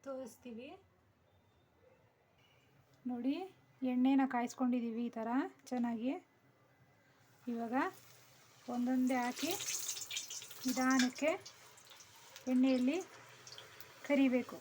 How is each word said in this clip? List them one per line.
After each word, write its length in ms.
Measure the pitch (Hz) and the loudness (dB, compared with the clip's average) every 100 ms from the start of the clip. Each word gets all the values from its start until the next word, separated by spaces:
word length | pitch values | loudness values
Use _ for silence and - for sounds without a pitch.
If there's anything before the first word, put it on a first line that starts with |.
ತೋರಿಸ್ತೀವಿ. 640 | 269 262 247 - 247 226 269 381 _ _ _ _ _ _ _ _ _ _ - _ _ _ _ _ _ _ _ _ _ _ | -8 -8 -8 -12 -14 -12 -14 -18 _ _ _ _ _ _ _ _ _ _ -20 _ _ _ _ _ _ _ _ _ _ _
ನೋಡಿ, 300 | 247 247 247 311 381 - _ _ | -6 -2 -2 -2 -6 -14 _ _
ಎಣ್ಣೆನ 380 | 254 247 262 277 269 | -2 4 6 6 4
ಕಾಯಿಸ್ಕೊಂಡಿದ್ದೀವಿ 760 | 254 240 - 254 247 233 226 240 | 2 -2 0 0 2 0 -2 -4
ಈ 20 | |
ಥರ 200 | - 220 254 349 - - | -4 0 0 0 -6 -6
ಚೆನ್ನಾಗಿ. 460 | 247 233 226 247 349 - _ _ _ _ _ _ _ _ _ _ - - | -2 0 0 -2 -4 -8 _ _ _ _ _ _ _ _ _ _ -14 -8
ಇವಾಗ 280 | 233 233 254 359 - - - - - - - - | -6 -2 0 -2 -6 -20 -20 -20 -20 -20 -18 -6
ಒಂದೊಂದೇ 460 | 247 247 262 254 | -2 2 4 4
ಹಾಕಿ 380 | 254 240 247 302 403 - - - - - - - - - - 262 | 2 0 -2 -4 -2 -4 -4 -4 -8 -6 -8 -8 -12 -12 -6 -4
ನಿಧಾನಕ್ಕೆ 640 | 254 254 262 254 - 294 330 - - - - - - - - - - - | 0 4 4 4 2 -2 -2 -8 -20 -20 -20 -20 -20 -20 -20 -20 -10 0
ಎಣ್ಣೆಯಲ್ಲಿ 520 | 254 262 254 247 339 381 - - - - - - - - - - | 4 4 4 2 0 -4 -16 -20 -20 -18 -18 -18 -18 -18 -16 0
ಕರಿಬೇಕು. 480 | 285 269 247 240 - | 4 4 4 -2 -12